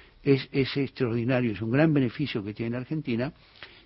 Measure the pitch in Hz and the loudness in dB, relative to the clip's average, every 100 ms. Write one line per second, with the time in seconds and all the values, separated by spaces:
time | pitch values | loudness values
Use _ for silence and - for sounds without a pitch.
0 | - - 143 135 - 143 127 - 131 - | -20 -4 2 2 2 -2 0 0 -4 -2
1 | 127 120 117 127 123 98 113 131 160 143 | -2 0 2 2 2 -2 0 2 4 4
2 | 127 - 139 123 101 104 117 120 127 156 | 2 0 -4 -4 -6 -6 -6 -6 -6 -6
3 | 139 113 131 - - - - - | -4 -2 -4 -8 -20 -20 -20 -20